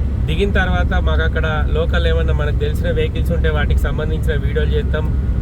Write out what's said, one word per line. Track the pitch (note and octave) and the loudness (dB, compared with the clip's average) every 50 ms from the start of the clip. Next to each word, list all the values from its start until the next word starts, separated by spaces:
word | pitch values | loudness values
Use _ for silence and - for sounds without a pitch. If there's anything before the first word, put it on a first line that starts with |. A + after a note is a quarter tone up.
| - - - - - | 0 -2 -2 -2 -2
దిగిన | C#3 D#3+ D#3+ G3 F#3+ - | -2 0 0 0 0 2
తర్వాత | G#3 F#3 F3+ F3+ F3+ F3+ E3+ F#3+ F3+ F3 | 0 2 2 0 0 0 0 0 0 2
మాకు | E3 D#3 D3+ D#3+ | 2 0 2 0
అక్కడ | E3 D#3+ E3 D#3+ D#3+ D#3 D3+ D3 C3 C#3+ | 0 0 0 -2 0 0 0 0 0 0
లోకల్ | D3+ E3 E3+ F#3 F3 E3 | 0 0 0 0 0 0
ఏమన్నా | E3 E3 E3 E3 - - | 2 2 2 2 0 0
మనకు | - D3 D3 D3 | 0 0 0 0
తెలిసిన | - D3 D3 D3+ - E3+ E3+ | 0 0 0 -2 -2 -2 0
వెహికల్స్ | D#3+ D#3 D#3 D#3 - F3 E3 - E3+ | 0 0 0 0 0 -2 0 0 0
ఉంటే | D#3+ D#3 D#3+ | 0 0 0
వాటికి | D#3 D3+ D3 - - - | 2 0 0 2 2 2
సంబంధించిన | - D3 C#3 D3+ D3+ D3 D#3+ - - E3 D3+ C#3+ | 2 0 0 -2 -2 -2 -2 0 0 0 0 0
వీడియోలు | - - - D#3 D3+ - | 0 0 0 0 0 0
చేస్తాం. | D3 D3 C#3+ - - D3+ D3+ - - - - - - - | 0 0 0 0 -2 0 0 0 -2 -2 -2 -2 -2 -2